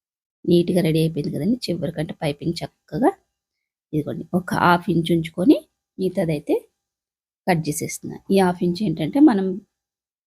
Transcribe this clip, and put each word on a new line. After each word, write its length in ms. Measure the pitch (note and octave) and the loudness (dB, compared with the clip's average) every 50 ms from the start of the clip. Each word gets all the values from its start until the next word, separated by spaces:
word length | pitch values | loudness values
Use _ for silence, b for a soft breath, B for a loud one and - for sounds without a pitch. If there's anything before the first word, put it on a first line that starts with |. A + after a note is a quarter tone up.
| _ _ _ _ _ _ _ _ _ | _ _ _ _ _ _ _ _ _
నీట్‌గా 360 | - F3 F3 E3+ F3 F3+ F3+ E3 | 2 2 2 4 2 0 2 2
రెడీ 180 | D#3+ D#3 D#3+ | 2 2 2
అయిపోయింది 320 | D#3+ D#3+ D#3+ D3 D3 D#3+ D3 | 0 0 -2 -4 -6 -6 -6
కదండి. 240 | C#3+ C#3+ G3 B3 B3 - | -4 -2 -2 -2 -2 -4
చివరికంటే 520 | - F3+ E3+ E3+ D3 - - D#3 E3+ - - | -6 -6 -4 -4 -6 -6 -6 -8 -8 -8 -6
పైపింగ్ 360 | - D#3 C#3+ - C3+ D3+ E3+ E3 | -6 -6 -6 -4 -6 -6 -6 -6
చక్కగా, 520 | - - - _ _ _ - D#3 B3 E4 - - _ _ _ _ _ _ _ _ _ _ _ _ _ _ - | -8 -12 -14 _ _ _ -6 0 0 0 0 -2 _ _ _ _ _ _ _ _ _ _ _ _ _ _ -4
ఇదిగోండి 320 | D3+ C#3+ - A#2+ - - - - | -4 -4 -4 -6 -8 -8 -4 -4
ఒక 180 | F3+ F3+ - - | -4 -2 -2 -2
హాఫ్ 320 | - - E3+ F3 F3+ F3+ - | 2 4 4 4 4 2 0
ఇంచ్ 200 | E3+ E3+ E3+ - F3 | 0 0 2 2 0
ఉంచుకొని 440 | E3+ D#3+ E3 - - F3+ A#3+ E4 - - _ _ _ _ _ _ - | 0 0 -4 -6 -2 4 4 4 4 2 _ _ _ _ _ _ -6
మిగతాదైతే 560 | F#3+ F#3 F3+ G3 - D#3+ D#3 D3 - - E4 A#4+ - _ _ _ _ _ _ _ _ _ _ _ _ _ _ _ _ | -4 -4 -2 -2 -2 -2 -2 -4 -2 -2 -2 -2 -2 _ _ _ _ _ _ _ _ _ _ _ _ _ _ _ _
కట్ 160 | - F3+ D#3+ D#3+ | 0 0 0 0
చేసేస్తున్నా. 520 | D3 D3 - - - - - - - - - - _ | -4 -4 -6 -6 -8 -10 -10 -12 -12 -12 -12 -2 _
ఈ 80 | G3 G3 | 2 4
హాఫ్ 220 | F#3+ F3+ F3+ F3+ F3+ | 4 4 2 0 -2
ఇంచ్ 180 | F3 F3 F3 G#3+ | -2 -2 0 -2
ఏంటంటే 360 | G3 D#3+ - D#3+ D3 - C#4 | -4 -2 -2 -4 -2 2 6
మనం 260 | D4 D#4 A3+ G3 F#3+ F#3+ F#3+ G3+ - _ _ _ _ _ _ _ _ _ _ _ _ | 6 6 6 4 0 -2 -4 -6 -10 _ _ _ _ _ _ _ _ _ _ _ _